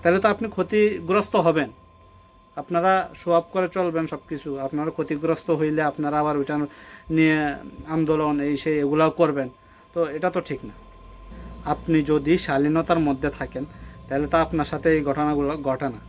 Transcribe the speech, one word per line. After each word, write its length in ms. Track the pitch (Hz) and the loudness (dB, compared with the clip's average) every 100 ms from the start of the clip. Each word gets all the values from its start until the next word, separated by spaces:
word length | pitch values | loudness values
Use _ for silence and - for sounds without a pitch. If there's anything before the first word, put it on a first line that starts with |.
তাহলে 180 | 170 185 | 4 4
তো 80 | 208 | 4
আপনি 200 | 202 226 | 2 -4
ক্ষতিগ্রস্ত 880 | 208 185 214 208 185 165 196 202 214 | -4 0 4 4 2 0 0 2 2
হবেন। 340 | 170 160 127 - - - - - - _ _ - | 2 2 -2 -8 -20 -20 -20 -20 -20 _ _ -14
আপনারা 520 | - 170 185 190 180 | -4 0 4 2 0
শো 180 | 160 180 | -8 2
অফ 120 | 170 170 | 2 2
করে 160 | 190 180 | -2 -2
চলবেন 380 | 190 180 160 160 | 0 0 0 -4
সব 120 | 147 - | -6 -8
কিছু, 300 | 151 151 139 | -10 -6 -6
আপনারা 320 | 135 147 156 | -4 -2 -4
ক্ষতিগ্রস্ত 600 | 160 156 147 165 160 - | -4 -4 -2 -2 -2 0
হইলে 320 | 156 156 156 | 0 2 0
আপনারা 380 | 151 143 151 147 | -2 -2 -2 0
আবার 160 | 151 147 | 0 0
ওইটা 220 | 139 151 147 - - - - | -2 -2 -4 -8 -20 -20 -4
নিয়ে 440 | 160 160 156 147 143 - - - | 2 4 4 0 -6 -12 -16 -6
আন্দোলন, 520 | 160 156 156 151 147 | -2 2 2 2 0
এই 160 | 143 139 | -2 -2
সেই, 220 | 160 151 | 0 0
এগুলাও 320 | 143 151 160 | 0 4 2
করবেন, 380 | 160 165 143 127 - - - - | 4 2 2 -4 -8 -20 -20 -10
তো 120 | 170 160 | -4 -4
এটা 240 | 151 180 | -2 -2
তো 100 | 180 | -2
ঠিক 200 | 170 143 | -6 -8
না। 80 | 107 - - - - - - - - - | -10 -16 -20 -20 -20 -20 -18 -16 -16 -12
আপনি 380 | - 151 - 160 | -6 -4 0 0
যদি 360 | 147 151 143 180 | 2 0 4 0
শালীনতার 600 | 185 139 147 160 165 170 | 2 0 2 2 2 2
মধ্যে 320 | 151 135 147 | 2 0 -2
থাকেন, 340 | - 131 131 131 - - - - | -4 -10 -8 -10 -12 -18 -18 -6
তাহলে 180 | 139 147 | -4 0
তো 100 | 160 | 2
আপনার 280 | 160 165 | 2 -2
সাথে 260 | 143 156 165 | -2 0 2
এই 140 | 160 | 2
ঘটনাগুলো 520 | 143 139 151 151 143 151 | 2 0 0 0 -2 -2
ঘটে 280 | 139 127 | -4 -2
না। 140 | 139 110 | -4 -8